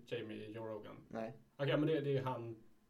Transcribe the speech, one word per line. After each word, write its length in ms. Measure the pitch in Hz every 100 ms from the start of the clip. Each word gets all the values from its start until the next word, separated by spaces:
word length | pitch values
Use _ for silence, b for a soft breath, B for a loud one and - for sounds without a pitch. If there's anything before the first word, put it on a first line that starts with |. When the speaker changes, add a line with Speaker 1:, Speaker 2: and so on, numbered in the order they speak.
| -
Speaker 1:
Jamie 380 | 113 107 107 107
i 40 |
Joe 140 | 110 110
Rogan? 300 | 107 107 110 -
Speaker 2:
Nej. 260 | 113 113 - - -
Speaker 1:
Okej, 200 | 143 147
men 100 | 151
det, 140 | 156
det 160 | 139 135
är 60 |
han, 320 | 131 120 117 113 - -